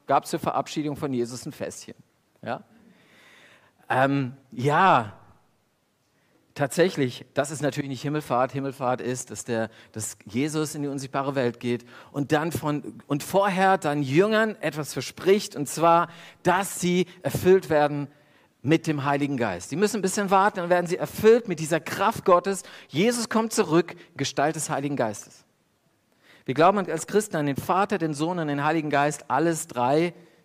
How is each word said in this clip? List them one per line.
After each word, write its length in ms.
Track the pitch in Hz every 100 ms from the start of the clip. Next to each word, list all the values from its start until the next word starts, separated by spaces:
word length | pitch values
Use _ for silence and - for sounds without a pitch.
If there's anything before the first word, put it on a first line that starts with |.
| -
gab's 240 | 139 -
zur 100 | 165
Verabschiedung 560 | - 131 139 - 151 143
von 160 | 151
Jesus 320 | 127 117 123
ein 80 | -
Fässchen.“ 440 | 131 - - - - _ _ _ _
Ja? 240 | - 123 - _ _ _ _ _ - - - _ _ _ -
Ähm, 420 | 117 135 139 127 - _
ja, 640 | - 131 151 190 151 110 - - _ _ _ _ _ _ _ _ _ _ _ _
tatsächlich, 720 | - 143 - 175 180 131 - -
das 160 | - 147
ist 100 | 151
natürlich 300 | 139 147 139
nicht 100 | 123
Himmelfahrt. 520 | 143 151 151 123 131
Himmelfahrt 500 | 139 139 131 127 123
ist, 280 | 113 127 -
dass 140 | 107
der, 240 | - 117 110 - -
dass 240 | 110 104 -
Jesus 500 | - 107 151 156 156
in 60 | 156
die 80 | 143
unsichtbare 460 | 139 131 139 135
Welt 260 | 139 120 113
geht 240 | 123 120 120 - -
und 220 | - 143
dann 180 | 151 165
von, 520 | 156 151 147 - - -
und 160 | 143
vorher 540 | - 185 202 185 190 190
dann 260 | 151 147
Jüngern 540 | 139 143 208 214 220 208
etwas 320 | 156 151 143
verspricht, 600 | - 123 - 165 202 -
und 140 | - 143
zwar, 400 | - 165 170 165 - - -
dass 360 | 175 180 196 -
sie 260 | 180 180 175 -
erfüllt 480 | - - 180 190 156
werden 400 | 156 147 147 143 - _ _ _ _
mit 240 | 123 160 160
dem 180 | 151
Heiligen 320 | 135 143 143 139
Geist. 320 | 117 87 -
Sie 80 | -
müssen 220 | 208 214
ein 40 |
bisschen 280 | 185 190 196
warten, 300 | 196 202 196
dann 100 | 175
werden 160 | 180 175
sie 100 | 175
erfüllt 500 | 151 - 214 240 226
mit 140 | 160
dieser 180 | 156 160
Kraft 460 | - - 196 226
Gottes. 380 | - 175 190 196 - - -
Jesus 400 | 139 220 240 220
kommt 240 | 220 226
zurück 400 | - 175 165 170
in 240 | - - -
Gestalt 400 | 135 - 143 160
des 140 | 147
Heiligen 260 | 139 143 139
Geistes. 480 | 117 104 - - _ _ _ _ _ _ _ _ _ - -
Wir 80 |
glauben 240 | 131 170 202
als 280 | 180 156 -
Christen 300 | 202 214 165
an 80 |
den 120 | 147 135
Vater, 420 | - 180 202 202
den 160 | 160
Sohn 240 | 143 160 180
und 100 | 156
den 160 | 143
Heiligen 240 | 147 160 151
Geist. 420 | 139 143 151 -
Alles 360 | 127 165 160 -
drei 480 | 123 123 151 170 170 - _